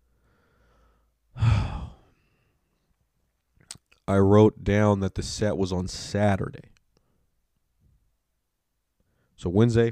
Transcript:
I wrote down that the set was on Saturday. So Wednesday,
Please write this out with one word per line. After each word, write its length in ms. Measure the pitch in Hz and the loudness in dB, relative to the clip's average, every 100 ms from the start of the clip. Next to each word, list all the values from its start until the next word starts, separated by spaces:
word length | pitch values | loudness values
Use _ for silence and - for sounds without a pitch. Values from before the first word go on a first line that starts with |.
| _ _ _ _ _ _ _ _ _ _ _ _ _ - | _ _ _ _ _ _ _ _ _ _ _ _ _ -2
I 520 | 117 - - - - - _ _ _ _ _ _ _ _ _ _ _ _ _ _ _ _ - - _ _ - | 0 0 -2 -8 -14 -18 _ _ _ _ _ _ _ _ _ _ _ _ _ _ _ _ -20 -20 _ _ -2
wrote 560 | 98 98 104 107 - | 2 4 6 6 4
down 380 | 92 104 107 101 | -2 0 2 0
that 140 | 95 - | -2 -6
the 80 | |
set 340 | - - 104 82 | -10 -6 -4 -2
was 160 | 92 | -4
on 160 | 90 90 | -6 -8
Saturday. 800 | - - 101 104 95 - - - _ _ _ _ _ _ _ _ _ _ _ _ _ _ _ _ _ _ _ _ _ _ _ _ _ _ _ | -12 -8 -2 0 -2 -6 -12 -20 _ _ _ _ _ _ _ _ _ _ _ _ _ _ _ _ _ _ _ _ _ _ _ _ _ _ _
So 140 | 92 | -4
Wednesday, 420 | 95 120 113 117 | 2 2 2 0